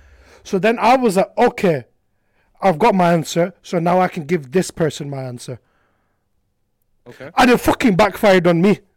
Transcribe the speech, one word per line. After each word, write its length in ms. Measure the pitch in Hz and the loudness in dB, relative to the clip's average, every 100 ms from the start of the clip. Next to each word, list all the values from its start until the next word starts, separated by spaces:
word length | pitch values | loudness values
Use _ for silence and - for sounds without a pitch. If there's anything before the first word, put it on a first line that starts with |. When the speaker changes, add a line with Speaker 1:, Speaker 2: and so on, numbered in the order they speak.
| _ _ _ _ | _ _ _ _
Speaker 1:
So 160 | - 190 | -8 -4
then 200 | 214 233 | -2 0
I 180 | 208 262 | 2 2
was 200 | 240 185 | 2 0
like, 180 | - - | -2 0
"Okay." 480 | 240 - 185 143 - _ _ _ _ _ _ - | -2 0 -2 -2 -6 _ _ _ _ _ _ -4
I've 180 | 196 156 | -2 2
got 160 | 240 | 2
my 180 | 190 170 | 2 2
answer, 420 | 170 135 170 185 - | 0 -2 -4 -4 -6
so 160 | - 180 | -8 -4
now 220 | 175 180 | 0 0
I 80 | 180 | -2
can 160 | 180 | -4
give 280 | 143 175 127 | -6 -6 -4
this 180 | 180 - | -4 -4
person 380 | - 156 - 143 | -4 -4 -4 -12
my 120 | 135 | -12
answer. 380 | 131 123 - 120 _ _ _ _ _ _ _ _ _ _ _ _ _ _ 120 | -12 -14 -14 -16 _ _ _ _ _ _ _ _ _ _ _ _ _ _ -20
Speaker 2:
Okay. 240 | - 135 254 | -20 -8 0
Speaker 1:
And 140 | 247 | 2
it 80 | 233 | 2
fucking 380 | - - 247 180 | 2 0 2 2
backfired 500 | 208 - 214 185 175 | 0 2 4 4 4
on 140 | 170 | 2
me. 200 | 202 185 _ | 2 2 _